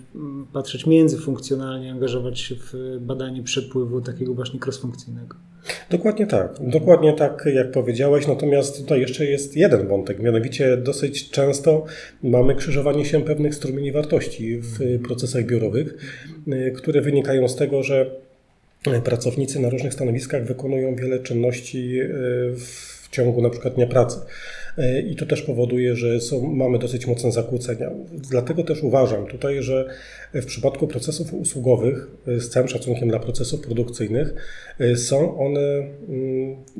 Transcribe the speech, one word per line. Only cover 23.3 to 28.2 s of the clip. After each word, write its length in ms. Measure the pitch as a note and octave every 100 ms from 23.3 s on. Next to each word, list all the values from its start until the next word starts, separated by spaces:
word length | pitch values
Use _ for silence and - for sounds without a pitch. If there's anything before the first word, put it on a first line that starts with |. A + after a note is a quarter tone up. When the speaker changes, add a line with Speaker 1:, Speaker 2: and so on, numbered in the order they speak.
| A#2+
Speaker 2:
na 80 | A#2+
przykład 260 | A#2 B2+ B2+
dnia 120 | A#2+
pracy. 320 | B2+ A2+ - - - - - - -
E, 240 | B2+ C3
i 140 | G#3+ D#3
to 100 | D#3
też 160 | D3
powoduje, 540 | - A#2+ A#2+ B2 B2 A#2+
że 240 | A#2 A#2+
są, 200 | A2+ C3+ C3+
mamy 260 | C#3+ C3 B2
dosyć 280 | B2 B2 B2
mocne 240 | A#2+ B2
zakłócenia. 580 | A2+ A#2 B2 - A2 B2 - - E3